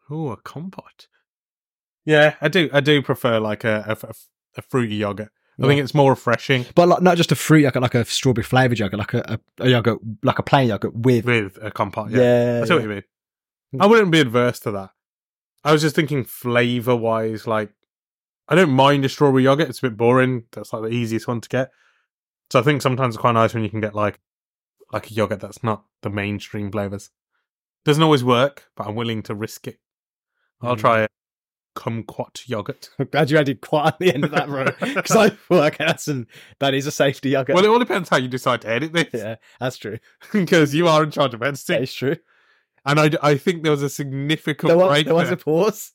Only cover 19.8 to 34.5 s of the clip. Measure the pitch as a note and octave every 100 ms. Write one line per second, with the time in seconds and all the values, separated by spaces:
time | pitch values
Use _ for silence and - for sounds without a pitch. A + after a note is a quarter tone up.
19.8 | C3 G#2+ A#2 B2+ B2+ B2 - - G#2 A2+
20.8 | A2 A#2+ A2+ A2 - A#2+ - B2+ C3 _
21.8 | _ _ _ _ _ _ - C3 B2+ C#3+
22.8 | C3+ B2+ B2+ A2 B2 A2+ A2+ A#2 G#2+ A2
23.8 | G#2 G#2 G#2 - _ _ _ _ _ _
24.8 | _ G#2+ - A2 G2+ G2+ G2+ - A#2 G#2
25.8 | _ _ G#2+ G2+ G2+ G2+ - G#2+ G2+ G#2
26.8 | G2+ G2+ - _ _ _ _ _ _ _
27.8 | D#3 D3 D#3+ C#3+ B2 A#2+ C#3 - _ -
28.8 | G#2 G#2+ A#2 A2 G2+ G#2 A2 - - -
29.8 | _ _ _ _ _ _ _ - A#2+ A2+
30.8 | A#2+ A2+ G#2+ _ _ _ _ _ _ -
31.8 | A#2+ A2+ G2 - B2 - B2 A2+ G2 -
32.8 | - - C3+ C#3+ D3+ D3+ C#3 B2+ - D#3
33.8 | D#3 - F3+ C#3 C#3+ E3+ D3